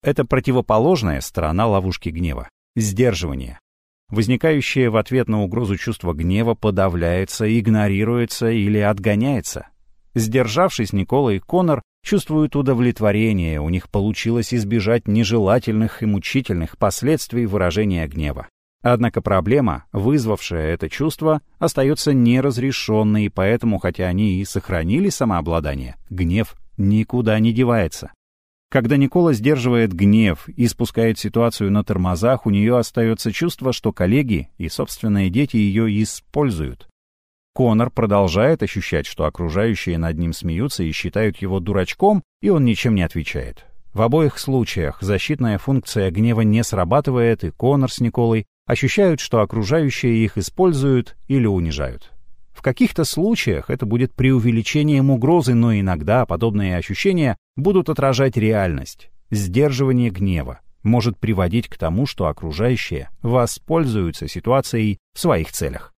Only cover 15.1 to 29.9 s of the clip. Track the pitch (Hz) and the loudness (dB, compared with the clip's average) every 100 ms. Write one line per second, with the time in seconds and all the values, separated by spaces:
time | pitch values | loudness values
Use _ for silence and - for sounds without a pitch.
15.1 | 104 101 117 95 120 - 107 110 - 107 | 0 2 2 4 2 2 0 0 -2 -2
16.1 | 101 - 139 131 90 80 - 104 - 123 | -2 -2 -4 -2 -4 -4 -2 -2 0 -2
17.1 | 160 - 120 113 98 90 90 107 87 78 | -2 -2 -4 -2 0 0 0 0 -2 -4
18.1 | 78 76 64 - _ _ _ 123 120 120 | -4 -6 -6 -12 _ _ _ 0 2 2
19.1 | 110 101 95 90 139 117 67 - 104 107 | -2 0 0 4 2 2 -2 -6 -2 0
20.1 | 147 113 101 - 85 78 85 80 - 151 | 2 0 -4 -4 -4 -2 -4 -6 -4 -4
21.1 | - 156 156 _ - 165 - 135 156 147 | -2 0 0 _ -4 -2 0 0 0 2
22.1 | 135 117 127 139 117 135 - - 107 107 | 4 4 4 2 -2 -4 -4 0 2 2
23.1 | 107 101 - 95 117 117 98 92 87 92 | 2 0 0 0 0 0 0 -4 -4 -2
24.1 | 90 107 92 98 98 - 87 82 127 196 | 0 0 0 -4 -6 -4 -4 0 0 0
25.1 | - 120 90 80 82 73 69 62 - - | 0 -2 -2 -2 -2 -2 -6 -10 -14 -14
26.1 | 92 87 98 120 - - - 98 107 107 | -4 0 0 -2 -8 -16 -2 2 2 0
27.1 | 123 110 107 110 113 123 117 85 - - | 0 0 2 2 2 2 2 -2 -6 -16
28.1 | _ _ _ _ _ _ 135 117 143 139 | _ _ _ _ _ _ 0 2 2 2
29.1 | 180 170 120 120 151 123 120 113 | 4 2 2 2 2 2 2 2